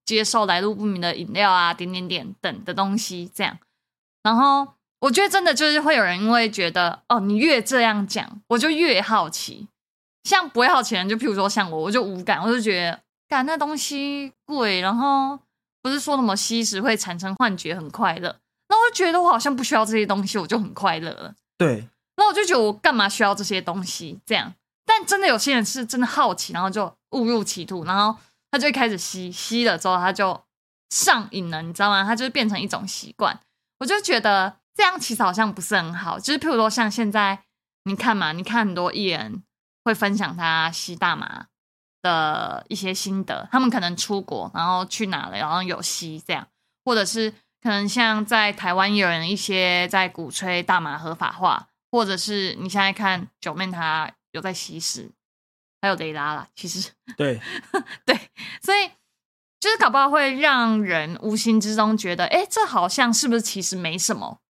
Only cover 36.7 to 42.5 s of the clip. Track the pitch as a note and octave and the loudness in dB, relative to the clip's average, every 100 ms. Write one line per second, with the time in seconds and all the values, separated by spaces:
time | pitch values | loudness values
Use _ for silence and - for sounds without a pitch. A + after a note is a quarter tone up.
36.7 | A3 A3 A3 G#3+ G#3 G3 G3 _ _ _ | 2 0 0 0 2 0 -2 _ _ _
37.7 | _ G3 G3+ A#3 G3+ D#3 E3+ - A#3 G#3 | _ -8 -2 0 2 0 -2 -2 0 0
38.7 | F3 F3 - F#3+ D#3+ A2 A#2+ - _ _ | 0 -2 -2 -2 -2 -6 -10 -14 _ _
39.7 | _ A#3 G#3+ G3+ G3+ E3+ F3 E3 D#3+ D#3+ | _ -2 0 0 0 -2 -2 0 0 0
40.7 | E3 - E3+ F3+ D3+ - - - _ _ | -4 -10 -2 0 0 -6 -12 -18 _ _
41.7 | _ _ _ F3+ E3 D#3 D3+ - | _ _ _ 0 2 0 -2 -4